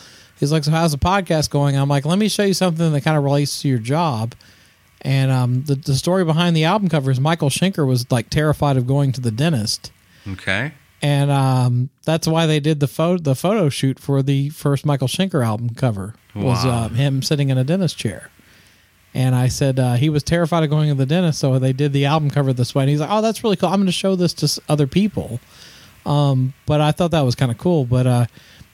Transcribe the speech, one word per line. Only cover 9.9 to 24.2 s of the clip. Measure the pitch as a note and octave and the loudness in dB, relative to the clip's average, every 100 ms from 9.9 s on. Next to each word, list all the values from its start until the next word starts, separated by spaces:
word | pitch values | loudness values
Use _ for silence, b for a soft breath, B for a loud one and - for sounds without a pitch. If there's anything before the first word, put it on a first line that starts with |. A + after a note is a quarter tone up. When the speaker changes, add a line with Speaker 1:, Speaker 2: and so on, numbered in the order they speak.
| _ b b G2 | _ b b -12
Speaker 2:
Okay. | F#2+ - G2 C#3+ - _ - | -8 -4 -4 -4 -10 _ -4
Speaker 1:
And, | D3 C#3+ C#3+ | 0 2 2
um, | C#3 C3+ B2+ B2+ B2 C3 _ | 2 2 2 2 0 -4 _
that's | - E3 - | -4 -2 0
why | D#3+ E3 | 0 2
they | D3+ | 0
did | D3 D3+ | 0 0
the | C#3+ | -2
pho-, | - E3 F3+ | -2 0 0
the | D3+ | 0
photo | B2+ F3 A3 D#3 | 0 0 0 0
shoot | - C3+ C3+ | 0 -4 -4
for | - C#3 | -2 0
the | C#3 C#3 C#3+ | 0 0 -2
first | - D3 C#3 D3+ | -4 -2 0 0
Michael | C#3 B2+ | 0 -2
Schenker | - F#3+ E3 | -2 -2 0
album | A#2 A2 A#2+ | -2 -2 -4
cover | A2+ B2+ G2+ F#2+ - _ | -2 -2 -2 -8 -12 _
was, | G2+ B2 A#2+ | -4 0 0
Speaker 2:
Wow. | B2+ A#2 | 0 0
Speaker 1:
uh, | A2+ | -2
him | A#2+ C#3 C3+ | 0 0 0
sitting | - D3 C#3 | -2 0 0
in | B2+ | 0
a | |
dentist | C3 F#3+ E3+ - | 0 0 -2 -2
chair. | A2 D#2 - _ b b b b b b _ | -6 -8 -16 _ b b b b b b _
And | - C3 | -2 0
I | B2 B2+ | 2 0
said, | - C#3 C3 | 0 0 0
uh, | B2+ | 0
he | B2 D#3 | 2 0
was | D3 | 0
terrified | - E3+ E3 E3+ | 0 0 0 0
of | D#3 | 0
going | D3+ D3+ | 2 0
to | |
the | C3+ C3 | 0 0
dentist, | E3+ F3 - | 2 0 0
so | C#3 C3 | 0 2
they | C3 | 0
did | C3 D3 | 0 0
the | C#3 C#3 | 2 2
album | D#3 D3 | 2 2
cover | D3 C3+ | 0 0
this | B2 B2 | 0 0
way. | C#3+ | 0
And | C3+ | 0
he's | D3 | 0
like, | D3+ | 0
"Oh, | G#3+ | 0
that's | A3 G#3+ | 0 0
really | A3+ F#3 | -2 0
cool. | F3 | 0
I'm | G3 | 0
gonna | F#3+ | 0
show | D#3+ G3 | 0 -2
this | F#3 | 0